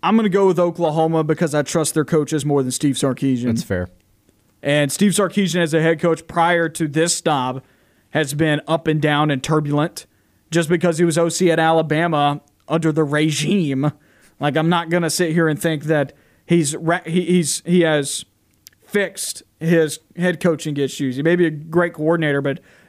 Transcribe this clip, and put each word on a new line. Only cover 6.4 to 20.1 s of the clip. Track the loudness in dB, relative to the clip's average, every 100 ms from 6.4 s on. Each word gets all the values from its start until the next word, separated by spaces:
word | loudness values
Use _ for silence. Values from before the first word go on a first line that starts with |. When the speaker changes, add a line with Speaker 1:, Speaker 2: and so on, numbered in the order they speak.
| 2 2 0
Speaker 1:
to | -2 -4
this | 0 -2 -2
stop | -2 -2 -2 -6 -14 _ _ _ _
has | -4 -4
been | 0 0 0 -2
up | -2 0
and | 0
down | 0 0 0
and | -2
turbulent | 0 -2 0 -2 -2 -6 -20 _ _ _ _
just | -2 0
because | 0 0 2
he |
was | 2 2
O | 0
C | 2 2
at | 2
Alabama | 4 2 2 0 0 2 0 -2 _ _ -4
under | -2 0
the | 0
regime. | 0 2 0 0 -2 0 0 0 -2 -4 _ _ _ _
Like, | -2 0
I'm | 0
not | 0 0
gonna | -2 0
sit | 0 0
here | 2 0
and | 0
think | -2 -4
that | -2 0 0 -6 _ _ 0
he's | 2 2 -2
ra-, | -2 -2 0
he, | -2
he's, | 2 2 0 -6
he | 0 2
has | 4 2 -2 -8 -12 _ _ _ -20 _
fixed | _ -2 -2 -6 -10 -10 -18 _
his | 2 2 2 -4 _